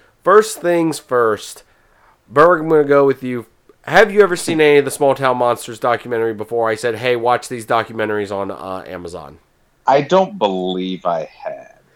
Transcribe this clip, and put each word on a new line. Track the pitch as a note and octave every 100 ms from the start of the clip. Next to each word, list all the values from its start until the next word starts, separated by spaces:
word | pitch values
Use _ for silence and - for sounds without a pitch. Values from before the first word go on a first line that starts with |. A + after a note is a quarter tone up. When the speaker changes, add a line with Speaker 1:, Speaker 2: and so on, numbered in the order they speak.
| _ _
Speaker 1:
first | F3 G#3 G#3+ -
things | E3+ E3+ E3 C#3
first, | - B2 A2+ G#2 - - _ _ _ _ _ _ _
Berg, | B2+ E3 E3+
I'm | D#3+
gonna | D#3
go | C#3 C#3+ C#3
with | C3
you. | B2+ B2 A2 _ _ _
Have | - E3+ G#3+
you | G3+
ever | G3 F3
seen | - D#3+
any | D3+ C#3+
of |
the | C3+
Small | - C#3+
Town | C3 C3+ B2
Monsters | A#2+ A#2 - A2+
documentary | B2+ A2+ B2 A#2 A2+
before | G#2 G#2+ A#2 A2+
I |
said, | A2 A#2+ G#2+
"Hey, | B2+ A#2+
watch | A#2+ A#2+ -
these | B2
documentaries | A2 A#2+ G#2+ A2 G#2+ G#2 G2
on, | G2 G2
uh, | D#2 F#2 F#2+ -
Amazon"? | F2+ F2 F2 C#2+ D2+ _ _ _ _ -
Speaker 2:
I | C#3+
don't | C#3+ F#3 F#3+ G3+
believe | G#2 F#2 F#2 F#2 F#2 F2+ F2
I | E2
had. | D2 - - C#2 - _ _